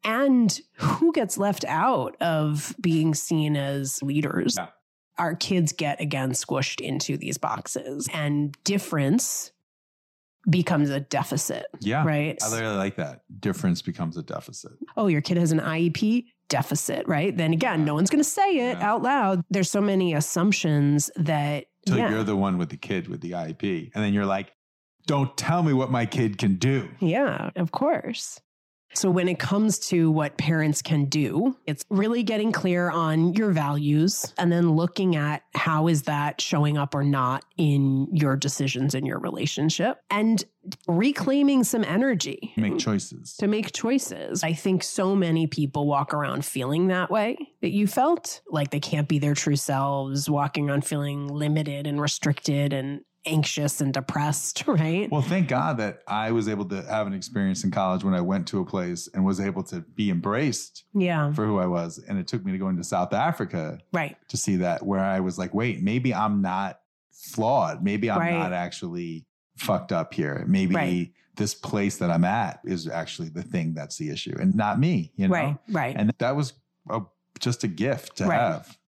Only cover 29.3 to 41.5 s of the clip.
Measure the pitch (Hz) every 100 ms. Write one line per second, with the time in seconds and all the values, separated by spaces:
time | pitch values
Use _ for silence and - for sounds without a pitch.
29.3 | 175 - 202 220 185 - 175 165 156 147
30.3 | - 151 160 156 147 - 156 139 151 131
31.3 | 151 247 254 - 151 - 196 214 240 220
32.3 | 214 214 185 185 175 175 160 160 160 170
33.3 | 180 214 165 143 147 147 151 175 - -
34.3 | - 170 170 175 156 175 175 185 160 147
35.3 | 147 _ - - 156 165 156 143 147 147
36.3 | - - 156 147 147 143 143 143 139 127
37.3 | 135 - - 156 143 139 135 139 175 147
38.3 | 135 143 - 135 127 135 139 135 - -
39.3 | - 139 - 151 - 202 - _ 202 220
40.3 | 220 - _ - - - 170 240 285 202
41.3 | 277 277